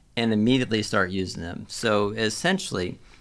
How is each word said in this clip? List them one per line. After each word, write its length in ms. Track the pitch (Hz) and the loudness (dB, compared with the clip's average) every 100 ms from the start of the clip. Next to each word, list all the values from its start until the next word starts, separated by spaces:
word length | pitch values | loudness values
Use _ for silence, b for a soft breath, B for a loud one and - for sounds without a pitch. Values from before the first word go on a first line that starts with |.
| B - | B -2
and 160 | 117 | 2
immediately 500 | 107 113 131 110 110 | 4 4 4 2 -2
start 280 | 101 104 90 | 0 0 0
using 320 | 95 92 85 | 0 -4 -6
them. 240 | 85 - - | -8 -10 -12
So 420 | - 113 104 101 | -4 2 2 2
essentially, 880 | 110 110 - 170 190 - 101 90 - B B | 0 -2 0 0 0 -2 -4 -4 -8 B B